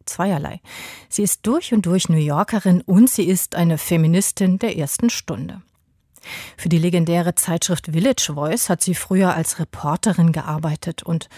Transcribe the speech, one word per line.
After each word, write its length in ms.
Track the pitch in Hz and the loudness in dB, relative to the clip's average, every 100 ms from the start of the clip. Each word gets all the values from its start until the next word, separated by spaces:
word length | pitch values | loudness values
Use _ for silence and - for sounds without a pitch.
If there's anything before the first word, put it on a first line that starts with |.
zweierlei. 560 | - - 196 151 - - - - - - - | -12 -4 -2 -2 -4 -12 -16 -18 -16 -18 -8
Sie 160 | - | -2
ist 240 | 202 - 214 | -2 -2 -2
durch 260 | 320 - | -2 0
und 120 | 226 | 0
durch 240 | 170 185 - | 2 0 2
New 80 | 160 | 2
Yorkerin 640 | 147 147 202 214 185 180 | 2 0 0 0 2 2
und 280 | - 190 254 | 4 6 6
sie 140 | - | 4
ist 320 | 175 185 - | 0 0 -2
eine 220 | 175 170 156 | 0 0 0
Feministin 840 | - 170 160 180 - - 185 185 | 0 2 4 4 0 0 2 2
der 180 | 233 - | 0 -2
ersten 320 | 143 - 233 | -4 0 -2
Stunde. 520 | - - 147 160 190 - _ _ _ _ _ - - - - | -2 -8 -8 -8 -12 -20 _ _ _ _ _ -18 -16 -16 -6
Für 100 | 165 | 0
die 120 | 165 | 2
legendäre 560 | 175 175 165 170 170 | 2 2 2 0 0
Zeitschrift 580 | - - 165 - 165 - | -2 -2 -2 -2 -4 -2
Village 400 | 165 262 247 - | 0 2 0 -2
Voice 340 | 147 151 233 - | -4 -2 -2 -2
hat 120 | 170 | -2
sie 140 | 185 | 0
früher 380 | 170 - 190 185 | -2 0 2 2
als 240 | 165 165 - | 2 -2 -4
Reporterin 760 | 156 - 147 165 220 170 165 | -8 -6 -4 0 0 4 4
gearbeitet 680 | 156 - 156 156 156 165 - | 2 -2 -4 -4 -4 -6 -8
und 260 | - 165 - | -4 -4 -6